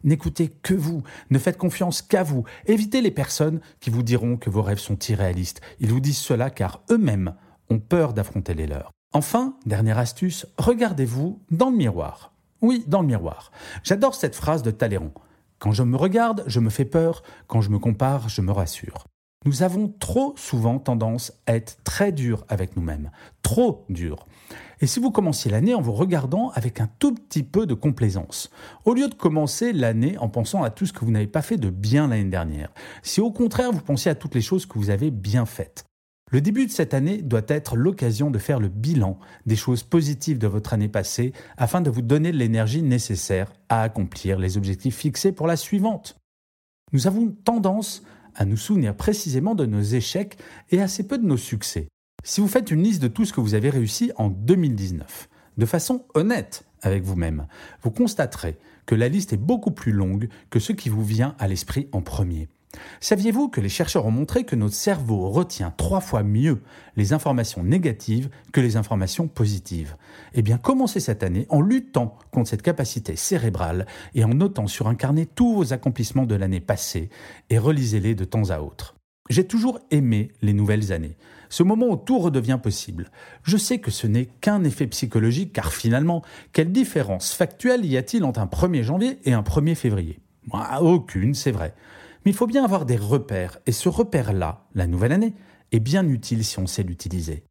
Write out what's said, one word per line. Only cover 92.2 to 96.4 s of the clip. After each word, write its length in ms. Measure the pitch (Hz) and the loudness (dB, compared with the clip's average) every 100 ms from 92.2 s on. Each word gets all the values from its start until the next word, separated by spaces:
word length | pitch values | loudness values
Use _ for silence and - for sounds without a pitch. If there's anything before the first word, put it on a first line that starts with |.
Mais 80 | 202 | 0
il 20 | |
faut 140 | 202 240 | 2 2
bien 160 | 254 | 4
avoir 220 | 254 190 139 | 2 2 2
des 100 | 120 | 0
repères, 640 | 104 135 110 98 90 - - | 2 0 0 -4 -4 -4 -4
et 60 | |
ce 160 | 113 180 | 0 0
repère-là, 800 | 175 208 165 110 95 82 - _ | 2 0 2 0 0 0 -4 _
la 120 | 104 87 | -2 0
nouvelle 260 | 87 113 | 2 2
année, 220 | 170 226 214 - - _ | 4 2 -2 -18 -20 _
est 100 | 117 | 0
bien 260 | 110 185 175 | 2 2 2
utile 380 | 123 - 113 | 0 -2 -2